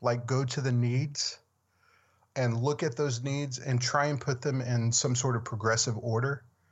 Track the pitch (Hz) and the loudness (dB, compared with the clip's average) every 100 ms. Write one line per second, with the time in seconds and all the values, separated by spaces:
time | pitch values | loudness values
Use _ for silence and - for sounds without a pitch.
0 | 127 120 117 131 131 147 131 123 120 127 | -2 0 0 0 0 -2 0 2 2 2
1 | 147 147 - - _ _ _ _ _ _ | -2 -4 -6 -8 _ _ _ _ _ _
2 | _ _ _ 135 123 117 135 220 - - | _ _ _ -2 0 2 0 0 -2 0
3 | 147 120 135 139 143 127 139 123 - 143 | -2 0 -2 -4 -4 -6 -2 0 2 2
4 | 147 143 - 127 147 131 123 120 117 117 | 2 0 -2 -2 0 -2 0 2 2 2
5 | 135 123 135 117 117 110 113 110 - 107 | 2 2 0 0 -4 -2 2 2 0 -2
6 | 120 113 131 - - _ _ | -2 0 0 -2 -10 _ _